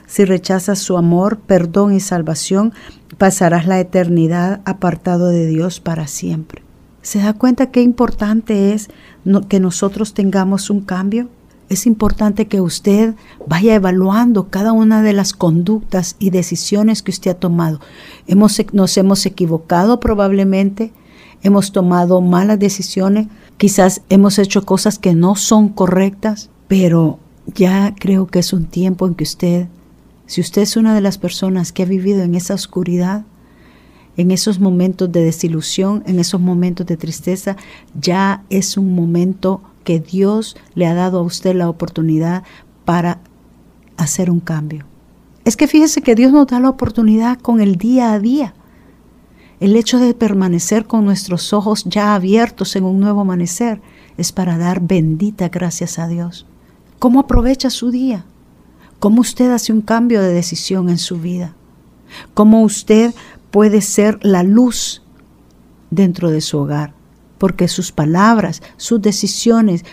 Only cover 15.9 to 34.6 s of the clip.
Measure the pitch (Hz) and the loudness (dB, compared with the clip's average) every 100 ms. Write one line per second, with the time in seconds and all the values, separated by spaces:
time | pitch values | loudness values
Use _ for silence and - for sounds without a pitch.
15.9 | 185 175 - 196 185 175 170 - 202 214 | -4 -4 -4 -2 -2 -2 -6 -2 0 2
16.9 | 214 - 180 - 180 185 170 165 151 - | 0 -4 -6 -6 -4 -2 0 -2 -4 -10
17.9 | - - - - 190 208 - 214 202 185 | -20 -20 -20 0 4 4 2 -2 0 2
18.9 | - 190 196 190 - 175 160 165 175 202 | 2 2 2 -2 -2 -2 -2 -2 0 2
19.9 | 240 240 208 196 196 190 190 196 196 226 | 2 2 2 2 2 2 2 0 -2 -8
20.9 | - _ - - - 196 202 196 196 180 | -10 _ -20 -20 -4 2 2 2 0 2
21.9 | 175 175 185 180 175 202 214 202 196 175 | 2 2 2 4 2 2 2 0 -2 -6
22.9 | 196 190 208 214 - - _ 202 202 214 | -2 0 0 -2 -10 -20 _ 2 4 2
23.9 | - - 196 202 202 196 202 196 180 214 | 2 2 4 4 4 0 0 0 0 0
24.9 | 214 190 165 175 202 - 214 208 208 180 | -2 0 2 2 0 2 4 2 2 0
25.9 | 185 196 196 220 208 - _ _ 190 180 | 2 0 -2 -6 -6 -12 _ _ 2 2
26.9 | 165 156 - _ _ - - 185 190 202 | 2 2 -2 _ _ -14 0 0 2 0
27.9 | 202 185 190 180 180 170 185 160 175 185 | -2 -2 0 0 -2 -2 -4 -4 -4 -2
28.9 | 180 185 170 - - 180 175 180 - _ | -2 -2 -4 -6 -4 -2 -2 -4 -12 _
29.9 | _ _ _ _ - 160 - 208 226 220 | _ _ _ _ -6 -4 -2 -2 0 2
30.9 | 214 196 190 175 - 190 185 170 - 180 | 2 0 -2 -8 -6 -4 -2 -4 -4 -4
31.9 | 190 190 196 180 175 180 196 - 180 170 | -2 0 0 0 -4 -4 -8 -6 -6 -4
32.9 | 175 180 208 214 _ _ _ - _ _ | -2 -2 -4 -10 _ _ _ -20 _ _
33.9 | _ _ - 180 185 - 185 | _ _ -4 0 0 -2 0